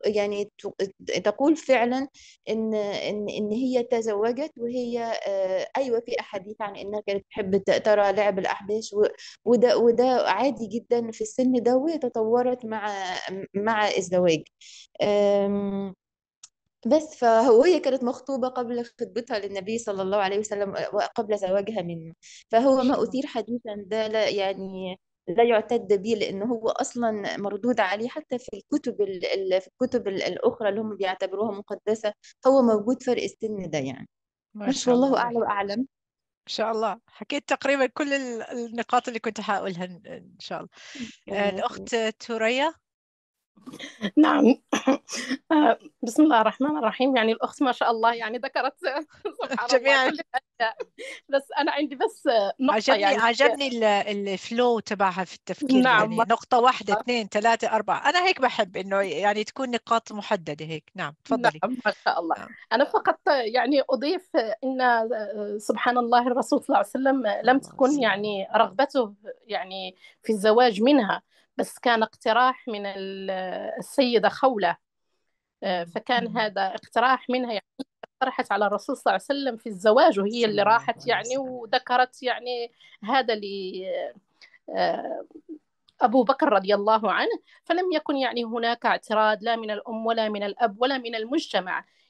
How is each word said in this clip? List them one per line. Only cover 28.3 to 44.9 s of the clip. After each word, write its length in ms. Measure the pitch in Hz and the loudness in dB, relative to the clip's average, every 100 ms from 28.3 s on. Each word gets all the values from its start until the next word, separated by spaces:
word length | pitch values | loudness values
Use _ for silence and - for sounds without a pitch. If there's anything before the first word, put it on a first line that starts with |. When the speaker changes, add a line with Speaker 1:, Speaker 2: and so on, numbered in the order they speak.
| 247 | -10
Speaker 1:
في 100 | - | -8
الكتب 460 | 202 - 294 254 190 | -14 -6 -4 -4 -2
ال-، 240 | 196 185 | -2 -2
ال-، 360 | - 190 190 185 | -4 -2 0 0
في 80 | - | -2
الكتب 400 | - 247 240 196 | -4 -2 0 -2
ال-، 140 | 190 | -4
الأخرى 460 | - 180 233 240 214 | -4 0 0 0 -2
اللي 120 | 202 | -2
هم 160 | 220 196 | -6 -4
بيعتبروها 540 | 190 190 190 196 220 202 | -4 -4 -6 -4 -4 -6
مقدسة، 540 | - 202 - 220 208 - - _ 254 | -10 -8 -4 -2 -4 -8 -18 _ 4
هو 160 | 269 | 6
موجود 400 | 240 214 208 254 | 6 4 0 -2
فرق 200 | 254 240 | -2 -2
السن 480 | 196 - 220 208 175 | -2 -6 -8 -8 -6
ده 80 | 156 | -4
يعني. 300 | 135 127 110 _ _ _ _ | -4 -8 -16 _ _ _ _
Speaker 2:
ما 120 | 208 208 | -8 -4
Speaker 1:
بس 60 | |
Speaker 2:
شاء 200 | 277 247 | -2 2
Speaker 1:
والله 140 | 247 269 | 4 4
Speaker 2:
الله. 100 | 254 | 2
Speaker 1:
أعلى 200 | 240 233 | 0 -2
وأعلم. 420 | 214 202 202 208 | -2 -2 -4 -4
Speaker 2:
إن 720 | 269 _ _ _ _ _ - | -8 _ _ _ _ _ -12
شاء 200 | - 220 | -6 -4
الله. 260 | 220 220 190 _ | -2 -2 -4 _
حكيت 420 | - 214 285 - | -18 -8 -6 -2
تقريبًا 380 | 277 269 277 262 | -2 0 2 0
كل 260 | - 294 | 0 -2
ال-، 300 | 277 254 226 | -2 -4 -8
النقاط 640 | - 247 233 233 233 247 254 | -8 -8 -8 -6 -2 -2 -2
اللي 120 | 226 | -6
كنت 200 | 226 214 | -6 -6
حاقولها 440 | 196 196 190 175 | -4 -2 -2 -6
إن، 180 | 185 180 - | -10 -12 -18
إن 300 | 170 185 180 | -18 -18 -20
شاء 180 | - 165 | -12 -12
الله. 120 | 170 - - 277 226 - - | -12 -20 -18 -14 -14 -14 -8
آه، 40 | |
Speaker 1:
الله 160 | 196 202 | -2 -2
Speaker 2:
الأخت 440 | 190 220 196 196 | -2 -6 -6 -6
Speaker 1:
يسلمك. 300 | 233 220 - | -2 -2 -6
Speaker 2:
ثريا. 520 | - 220 220 254 302 320 _ _ _ _ _ _ _ _ - - - - 202 - | -8 -2 0 0 -2 -4 _ _ _ _ _ _ _ _ -20 -16 -18 -6 0 4
Speaker 3:
نعم. 380 | 311 302 226 269 - | 6 8 6 4 0
<coughs> 800 | - - | -2 0